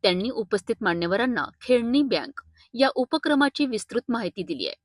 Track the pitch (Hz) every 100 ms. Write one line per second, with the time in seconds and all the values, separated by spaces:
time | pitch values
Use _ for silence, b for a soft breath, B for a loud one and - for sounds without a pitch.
0 | 208 180 220 247 208 202 - 226 196 170
1 | 170 196 254 226 139 _ - 247 233 269
2 | 277 175 277 - - b b 240 269 -
3 | 254 320 311 294 285 - 285 220 - 233
4 | - 247 180 202 180 147 80 -